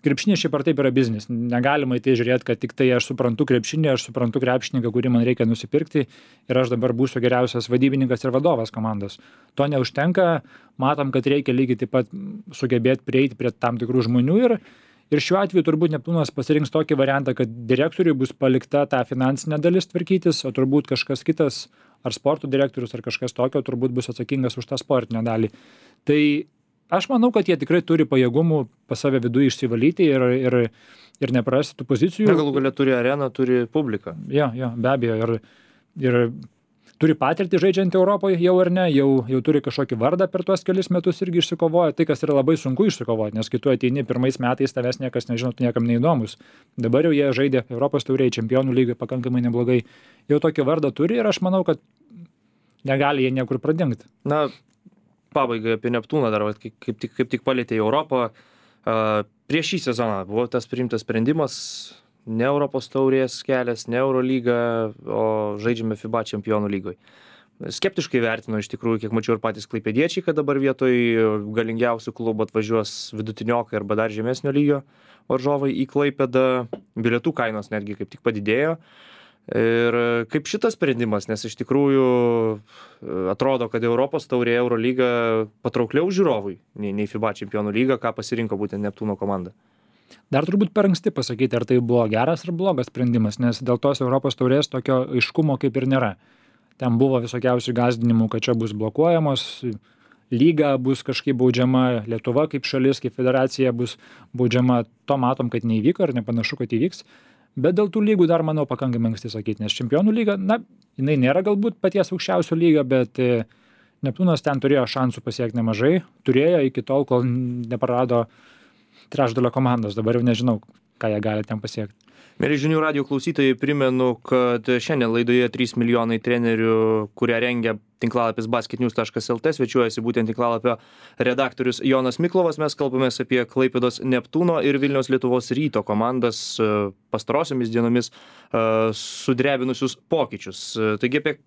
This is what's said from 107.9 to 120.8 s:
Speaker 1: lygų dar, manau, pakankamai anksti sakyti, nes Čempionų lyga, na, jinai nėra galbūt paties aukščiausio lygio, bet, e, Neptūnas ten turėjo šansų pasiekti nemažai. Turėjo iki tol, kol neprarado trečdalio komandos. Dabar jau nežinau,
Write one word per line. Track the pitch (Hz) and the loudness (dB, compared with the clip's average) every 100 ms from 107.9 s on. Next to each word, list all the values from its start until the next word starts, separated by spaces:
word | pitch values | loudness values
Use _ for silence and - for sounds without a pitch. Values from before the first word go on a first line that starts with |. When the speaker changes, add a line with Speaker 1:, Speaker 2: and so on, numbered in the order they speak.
| 214 208 | 0 2
Speaker 1:
lygų | 214 170 | 4 4
dar, | 165 156 | 4 2
manau, | 156 143 | -2 -2
pakankamai | 127 131 117 117 | -2 -2 0 -2
anksti | 110 120 | -2 -8
sakyti, | 110 104 107 | -8 -6 -4
nes | 107 | -4
Čempionų | - 120 143 202 | -4 0 2 2
lyga, | 220 214 202 | 2 0 0
na, | 190 233 - _ _ - | 0 -2 -2 _ _ -4
jinai | 135 147 | 0 2
nėra | 127 156 190 | 4 2 2
galbūt | 208 214 - | 0 -2 0
paties | 190 196 180 | -2 0 -2
aukščiausio | 180 - 185 165 165 | -4 -2 -2 0 2
lygio, | 170 151 131 | 4 4 4
bet, | 131 123 - | 2 0 0
e, | 127 120 107 _ _ _ _ _ - | 0 0 -2 _ _ _ _ _ -4
Neptūnas | 117 180 151 - | 0 2 2 0
ten | 139 | 0
turėjo | 139 139 120 | 2 2 2
šansų | 135 127 - - | 0 -2 -2 -8
pasiekti | - 120 117 | -4 -4 -2
nemažai. | 113 104 127 180 - _ | -2 2 2 2 -2 _
Turėjo | - 127 156 175 135 | 0 2 4 2 2
iki | 131 - | -2 -2
tol, | 135 135 | -2 2
kol | 123 127 | 0 2
neprarado | 120 123 123 117 120 123 120 127 120 113 _ _ _ _ _ _ _ _ | -2 -4 -6 -6 -4 -2 0 2 0 0 _ _ _ _ _ _ _ _
trečdalio | - 127 113 123 | -2 0 2 0
komandos. | 131 131 120 107 101 | 2 0 0 -2 -2
Dabar | 110 117 | 0 2
jau | 120 | 2
nežinau, | 117 123 107 - _ | 2 0 -2 -6 _